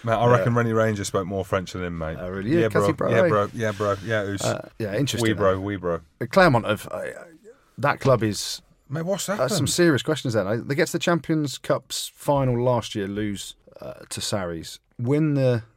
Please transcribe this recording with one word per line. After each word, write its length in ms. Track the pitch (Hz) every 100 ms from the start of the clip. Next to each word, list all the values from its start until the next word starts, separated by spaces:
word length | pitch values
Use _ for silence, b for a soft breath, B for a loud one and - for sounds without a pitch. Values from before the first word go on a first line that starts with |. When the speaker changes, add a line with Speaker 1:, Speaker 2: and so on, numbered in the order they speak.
Speaker 1:
Mate, 80 | 117
I 100 | 110 120
Speaker 2:
Yeah. 60 |
Speaker 1:
reckon 220 | 120 113
Rennie 180 | 117 117
Ranger 320 | 110 110 104
spoke 220 | 98 98 92
more 180 | 98
French 280 | 92 98 87
than 120 | 92
him, 120 | 90 82
mate. 180 | 80 80
Speaker 2:
Oh, 80 | 90
really? 220 | 95 101
Yeah, 100 | 156
Speaker 1:
Yeah, 60 | 113
bro. 120 | 101
Speaker 2:
Cathy 100 | 101
Bray. 180 | - -
Speaker 1:
Yeah, 160 | 117 -
bro. 200 | 104 101
Yeah, 180 | - 110
bro. 240 | 101 107 98
Yeah, 200 | 95 110
who's 180 | 101 101
Speaker 2:
Uh, 260 | 117 107 - _
yeah, 160 | 107 104
interesting, 340 | 139 113 113
Speaker 1:
wee 40 |
bro, 200 | 98 98
Speaker 2:
though. 60 | 95
Speaker 1:
wee 160 | 98 101
bro. 240 | 90 82 - _
Speaker 2:
Uh, 60 | 117
Claremont 400 | 190 180 117 98
have, 220 | 104 -
uh, 120 | 92 71 - - - - - _ -
that 220 | 139 -
club 220 | 135 120
is 380 | 110 98 - - _ _ _
Speaker 1:
Mate, 120 | 147 165
what's 180 | 190 -
Speaker 2:
that's 120 | 214
Speaker 1:
happened? 180 | 254 196
Speaker 2:
some 100 | 135
serious 340 | - 170 135
questions 320 | - 147 131
there. 100 | 110
They, 120 | 92 117
they 120 | -
get 140 | 139 156
to 40 |
the 40 | 165
Champions 580 | 185 170 - 156 143 -
Cup's 540 | - 135 _ - -
final 460 | _ - 143 135 120
last 320 | 123 120 -
year, 120 | 110 98
lose, 480 | 101 107 98 - - - -
uh, 140 | - - -
to 100 | -
Sarries, 600 | - 107 90 82 78 - _ -
win 360 | 120 147 156
the 280 | 139 127 120 113